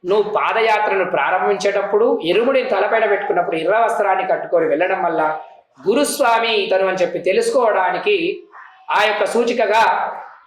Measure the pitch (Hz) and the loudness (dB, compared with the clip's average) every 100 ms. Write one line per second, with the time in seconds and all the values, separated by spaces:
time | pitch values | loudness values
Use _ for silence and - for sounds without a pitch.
0 | 180 208 202 147 147 220 226 214 208 196 | 0 0 0 0 0 0 2 2 0 0
1 | 180 165 143 185 185 196 202 196 - 208 | 0 0 0 0 0 0 0 -2 0 2
2 | 233 - 160 180 240 269 240 233 208 226 | 2 0 0 2 2 0 0 0 0 0
3 | 214 202 - 175 175 165 160 214 226 - | 2 0 0 -2 0 -2 0 2 0 0
4 | 196 190 185 165 - 175 160 147 180 185 | 0 0 0 -4 0 0 2 0 0 0
5 | 180 160 156 156 - - _ _ - 254 | -2 0 -2 -4 -10 -20 _ _ 0 2
6 | 277 - 254 226 233 214 190 190 190 180 | 0 0 2 2 2 -2 0 0 0 0
7 | 175 170 180 208 226 262 233 196 190 240 | -2 -2 0 0 2 2 2 2 0 -2
8 | 208 202 170 - - - - - - 160 | 0 0 -2 -6 -12 -20 -20 -20 -4 0
9 | 214 208 196 226 233 233 214 214 208 - | 0 0 -2 0 -2 0 0 2 2 0
10 | - - - - | -4 -8 -14 -20